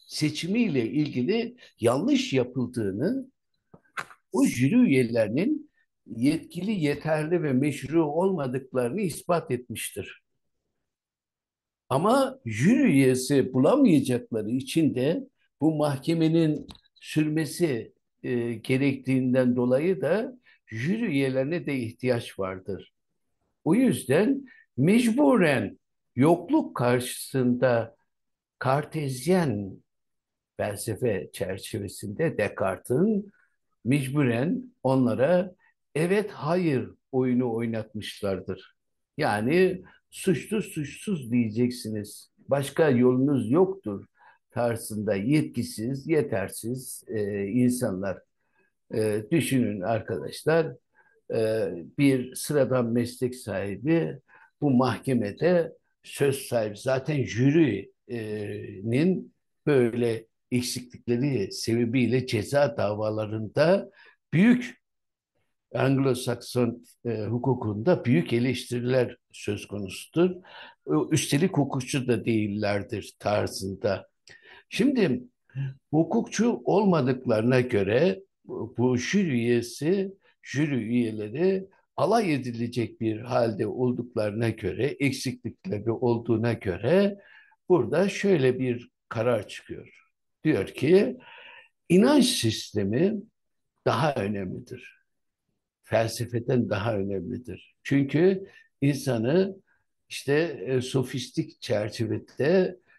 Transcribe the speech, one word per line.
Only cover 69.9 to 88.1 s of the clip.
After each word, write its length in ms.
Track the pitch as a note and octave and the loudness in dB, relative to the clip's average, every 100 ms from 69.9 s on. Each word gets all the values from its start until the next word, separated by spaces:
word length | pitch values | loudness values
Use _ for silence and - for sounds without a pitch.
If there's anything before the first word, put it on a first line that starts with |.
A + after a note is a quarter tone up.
| - - D#3+ F3+ F3+ - - - - - | -12 -6 0 0 0 -12 -20 -20 -14 -4
E, 60 | D3+ - | -2 0
üstelik 460 | D#3+ - C#3+ F#3 C#3+ | -2 0 0 2 2
hukukçu 520 | C#3 C3+ B2 D3 B2 | 0 -2 -4 -4 0
da 160 | A2+ | 0
değillerdir 920 | - A2 G#2 G2+ G#2 G#2 G2+ G#2 - - | 0 0 0 -2 -2 -2 -4 -8 -10 -6
tarzında. 920 | - G#2 G2+ - G2 F#2 G#2+ F#2+ - _ - - - - _ | -2 0 -2 -4 -8 -4 -2 -2 -6 _ -20 -20 -20 -20 _
Şimdi 540 | - B3 C4 F3+ B2 - _ _ C3+ C3+ C3+ _ | 0 2 2 2 0 -6 _ _ -10 -8 -10 _
hukukçu 720 | D3+ E3 A#3 - - A#3 G#3 | 0 2 0 -2 0 0 0
olmadıklarına 960 | - E3+ G#3+ E3+ C3 B2+ - A2 A#2 B2+ | 0 2 4 4 2 0 0 2 4 4
göre 600 | B2 G#2+ F#2+ A2+ F3 F#3+ - _ | 2 0 2 2 2 0 -8 _
bu, 300 | - G#2 A2 - | -12 -10 -8 0
bu 180 | B2 B2 | 2 2
jüri 320 | - G3 F#3 | 0 0 2
üyesi, 840 | B2 A#2 A#2+ A#2 - D3 G3+ G3 F#3+ _ _ | 0 2 2 0 -4 -2 0 -2 -8 _ _
jüri 320 | - B2+ D3+ | -8 -2 0
üyeleri 920 | C3+ G#2+ A#2+ A#2 G#2+ G#2 B2 F#3 F#3+ F#3+ _ _ - | -2 0 0 0 -2 -6 -2 0 0 -4 _ _ -4
alay 380 | D3 A3+ G3+ | 0 2 2
edilecek 640 | C#3+ A#2 A2+ A#2 A#2+ A2 - | -2 -4 -6 -4 -2 -4 -4
bir 200 | A2+ A2 | -4 -4
halde 460 | A#2+ B2 A#2 G#2 G#2+ | -2 0 0 0 -4
olduklarına 800 | G#2 B2+ B2 - - G#2+ G#2 A#2 | -2 -2 -2 -4 -4 -4 -2 -2
göre, 380 | A2 F#2+ F2+ C3 | -2 -4 -2 -4
eksiklikleri 1040 | - C#3 - C3 B2 - - - G#2 G#2+ | -2 -2 -2 -6 -8 -10 -12 -8 -6 -4
olduğuna 640 | A2 B2 A#2 A#2 A2+ A#2 | -2 0 0 0 0 0
göre 640 | A#2 G#2 F2+ A2+ F3+ G3+ G3+ - - - _ - | -2 -4 -4 2 2 2 -2 -14 -20 -20 _ 0
burada 400 | F3+ A2 D3+ | 2 2 0
şöyle 500 | G3 | 0